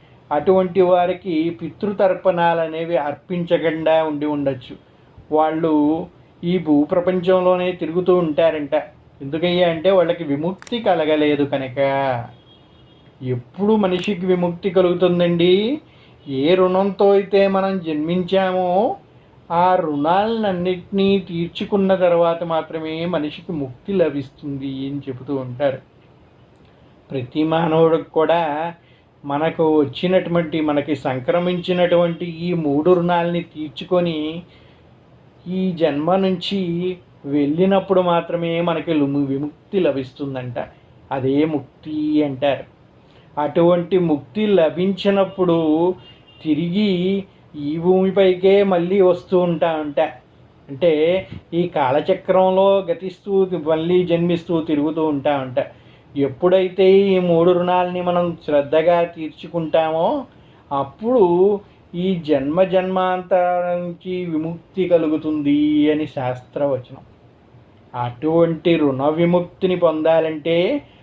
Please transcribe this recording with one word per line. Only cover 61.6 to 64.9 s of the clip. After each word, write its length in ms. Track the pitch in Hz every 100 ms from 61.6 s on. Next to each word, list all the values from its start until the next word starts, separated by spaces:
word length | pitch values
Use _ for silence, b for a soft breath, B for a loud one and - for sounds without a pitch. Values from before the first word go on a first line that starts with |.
| b b _
ఈ 260 | 170 185 180 151
జన్మ 360 | 143 139 170
జన్మాంతరాల 1160 | 185 185 185 185 185 185 180 185 180 180 175 175
నుంచి 460 | 175 170 185 180
విముక్తి 640 | 180 156 160 170 - 190
కలుగుతుంది 1040 | 175